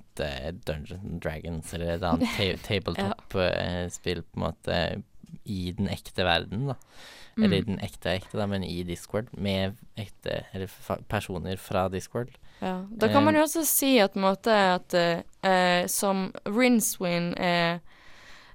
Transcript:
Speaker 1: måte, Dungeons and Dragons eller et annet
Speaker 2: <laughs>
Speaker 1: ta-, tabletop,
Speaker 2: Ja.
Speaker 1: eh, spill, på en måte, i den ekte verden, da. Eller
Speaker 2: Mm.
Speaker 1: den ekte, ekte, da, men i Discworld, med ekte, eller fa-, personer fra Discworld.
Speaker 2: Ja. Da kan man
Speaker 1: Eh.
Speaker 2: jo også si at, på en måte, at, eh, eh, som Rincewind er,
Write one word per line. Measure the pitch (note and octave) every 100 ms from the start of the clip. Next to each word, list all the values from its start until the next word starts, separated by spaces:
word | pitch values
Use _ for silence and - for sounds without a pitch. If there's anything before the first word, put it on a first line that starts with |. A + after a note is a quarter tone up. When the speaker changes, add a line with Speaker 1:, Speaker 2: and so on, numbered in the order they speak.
Speaker 1:
måte, | - - D2 C#2 D2 F2
Dungeons | - D2+ - F2+
and | G2 E2+
Dragons | E2+ D#2 D#2+ E2 -
eller | E2+ E2+ E2+
et |
annet | F2+ E2 A#3
Speaker 2:
<laughs> | -
Speaker 1:
ta-, | F#2+ - -
tabletop, | G2+ - F2 G2 - -
Speaker 2:
Ja. | G2
Speaker 1:
eh, | F2+ F2 F#2 F2+ F2
spill, | - - E2+
på | - G2
en | F2
måte, | E2 - F2 E2+ F#2 - - - E3 -
i | F#2+ F2+
den | F2 G2
ekte | - - -
verden, | F2+ E2+ F2+ G2+ C#3
da. | B2+ - - - - - -
Eller | G#3+ E3+
Speaker 2:
Mm. | -
Speaker 1:
den | F#2
ekte, | G2 - F2+ F#2
ekte, | - A2
da, | G2+
men | G2
i | F2+ F2
Discworld, | F2+ E2+ - G2+ A#2+ -
med | G2+ F#2+ F#2+ G#2+ - -
ekte, | G2+ - - - -
eller | F#2+ F#2+
fa-, | - - F#2 -
personer | G#2+ - F#2 F2 F#2+
fra | - G2 F#2
Discworld. | F#2 - A2+ B2 - - -
Speaker 2:
Ja. | F#3+ F#3 G3 A3+
Da | G#3+
kan | C4+ D4
man | D#4
Speaker 1:
Eh. |
Speaker 2:
jo | D#4
også | E4 D4+
si | - C4+ B3+
at, | G3
på | G3+
en |
måte, | F#3+ G3 A#3+ G#3+ F#3+ F3+
at, | -
eh, | F3+ E3+ E3+ - -
eh, | F#3+ F#3 F3+ F3 F#3
som | - G3+ F#3+ F#3+ - -
Rincewind | G#3 B3+ A#3+ G3 - F3+ F3 F3 -
er, | F3+ F3 E3+ E3+ - - - - - - -